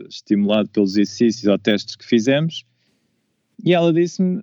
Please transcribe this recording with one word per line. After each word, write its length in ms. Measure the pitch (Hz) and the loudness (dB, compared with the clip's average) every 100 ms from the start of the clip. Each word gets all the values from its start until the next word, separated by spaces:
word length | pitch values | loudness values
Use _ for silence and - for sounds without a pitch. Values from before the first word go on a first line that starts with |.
| - | -10
estimulado 600 | - - 104 101 107 101 | -12 -2 0 2 0 0
pelos 220 | - 98 101 | 0 0 2
exercícios 500 | 101 - 117 104 104 | 0 2 0 0 -2
ou 120 | 95 | -2
testes 360 | - 101 - - | 0 -2 -4 -14
que 80 | - | -2
fizemos, 580 | 117 113 139 160 - - _ _ _ _ _ _ _ _ - | 0 2 0 -2 -8 -18 _ _ _ _ _ _ _ _ -6
e 80 | 160 | 0
ela 200 | 180 170 | 2 2
disse-me, 480 | 165 175 - 185 185 | 2 0 0 -2 -2